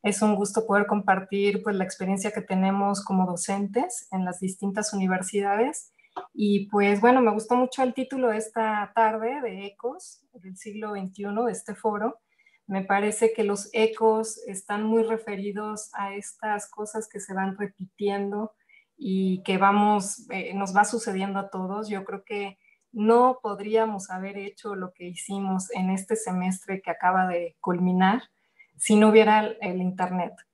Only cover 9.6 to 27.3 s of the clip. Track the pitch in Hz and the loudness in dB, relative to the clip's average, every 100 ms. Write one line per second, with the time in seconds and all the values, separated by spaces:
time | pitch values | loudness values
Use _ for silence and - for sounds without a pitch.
9.6 | 202 _ 240 330 - - _ 247 185 185 | -12 _ -8 -8 -16 -20 _ -20 -20 -16
10.6 | 220 208 214 208 190 190 202 208 240 185 | -14 -10 -8 -6 -8 -8 -6 -2 -2 -4
11.6 | - 196 220 208 220 - _ _ _ _ | -10 -4 -2 0 -4 -6 _ _ _ _
12.6 | - 196 190 196 208 208 226 226 202 202 | -8 -6 0 0 0 2 2 2 -2 -2
13.6 | - 226 220 - 226 220 220 - - 196 | -4 0 0 4 2 2 -2 -8 -12 -12
14.6 | - 208 214 226 220 220 220 202 202 202 | -6 -4 2 2 2 -2 -4 -6 -6 -6
15.6 | 214 208 - - 196 196 202 - 214 208 | -8 -10 -10 -8 -8 -8 -12 -10 -4 -4
16.6 | - - 214 220 220 202 - 190 196 190 | -6 -12 -10 -8 -10 -12 -8 -4 -4 -4
17.6 | 202 _ 190 _ 202 202 202 202 220 _ | -8 _ -16 _ -2 -2 -4 -4 -6 _
18.6 | _ _ _ _ 277 190 190 185 - 190 | _ _ _ _ -4 0 0 0 0 2
19.6 | 196 202 208 208 190 - - 190 - 190 | 4 6 4 2 0 -8 -8 -8 -6 -6
20.6 | 190 185 208 233 220 190 196 196 196 190 | 0 2 2 0 -4 -4 -2 -4 -6 -6
21.6 | 185 208 214 202 190 196 _ 208 196 190 | -6 -6 -6 -8 -6 -12 _ -8 -8 -12
22.6 | _ _ _ 226 214 233 254 254 220 196 | _ _ _ 0 6 8 6 4 -4 -6
23.6 | 208 220 220 208 190 185 190 202 202 - | 0 2 2 -2 -8 -8 -8 -8 -12 -12
24.6 | 220 196 180 _ 175 170 - 196 196 190 | -10 -8 -10 _ -14 -12 -8 -6 -2 -4
25.6 | 190 196 185 190 196 220 - 185 185 185 | -4 -4 -2 -2 -2 -4 -2 -2 -2 -4
26.6 | - 190 185 170 180 185 185 | -6 -8 -6 0 2 2 0